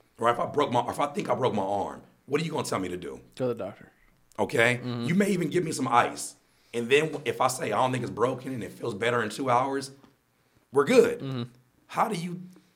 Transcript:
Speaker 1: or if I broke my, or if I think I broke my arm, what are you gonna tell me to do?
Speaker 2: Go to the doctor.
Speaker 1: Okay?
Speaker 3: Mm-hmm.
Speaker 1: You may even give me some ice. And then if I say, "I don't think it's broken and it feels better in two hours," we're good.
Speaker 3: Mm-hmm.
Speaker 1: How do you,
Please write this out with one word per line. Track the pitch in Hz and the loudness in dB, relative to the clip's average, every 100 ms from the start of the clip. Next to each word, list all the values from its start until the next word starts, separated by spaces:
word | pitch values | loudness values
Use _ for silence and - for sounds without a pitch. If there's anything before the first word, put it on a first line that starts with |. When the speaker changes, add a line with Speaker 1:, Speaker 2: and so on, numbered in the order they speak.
| _ - | _ 0
Speaker 1:
or | 117 | 2
if | 117 | 2
I | - | 0
broke | 143 139 | 0 2
my, | 123 | 2
or | 123 | 0
if | - | -2
I | 143 | -4
think | 202 160 | -2 -2
I | |
broke | 113 123 | 0 0
my | 101 | 0
arm, | 95 101 80 69 - _ - | -2 -2 -4 -8 -16 _ -4
what | 147 | -2
are | |
you | 165 | -2
gonna | 151 | -4
tell | - 110 | -4 -4
me | 90 | -4
to | 90 | -6
do? | 80 65 - | -8 -12 -14
Speaker 2:
Go | - 127 | -4 -4
to | |
the | |
doctor. | 110 95 117 - _ _ _ _ - | -2 -8 -12 -20 _ _ _ _ -4
Speaker 1:
Okay? | 98 117 117 123 | 0 4 4 2
Speaker 3:
Mm-hmm. | 123 120 123 | -2 -4 0
Speaker 1:
You | 185 | 2
may | 202 | 2
even | 180 151 | 0 0
give | 175 | -2
me | 156 | -2
some | 143 123 | -2 2
ice. | 120 101 - - - _ _ _ | 4 4 -2 -12 -14 _ _ _
And | 117 117 | -6 2
then | 143 156 143 | 4 4 -2
if | 120 107 | -4 0
I | 127 | 0
say, | - 131 | 0 -2
"I | 104 | 0
don't | 127 | 2
think | 127 | 0
it's | 104 | -4
broken | 95 123 127 139 | -2 -2 -2 -8
and | 123 | -8
it | 90 | -10
feels | - 123 | -8 -8
better | 101 117 123 | -2 0 0
in | 107 | -2
two | - 131 | -2 0
hours," | 123 139 139 135 - - _ _ _ _ _ _ | 2 2 -4 -8 -14 -20 _ _ _ _ _ _
we're | 135 | 2
good. | 139 247 - - | 6 8 6 2
Speaker 3:
Mm-hmm. | 135 127 120 - _ _ _ | -6 -6 -8 -12 _ _ _
Speaker 1:
How | 156 220 | -2 0
do | |
you, | 175 175 175 - - _ | -2 -6 -8 -12 -20 _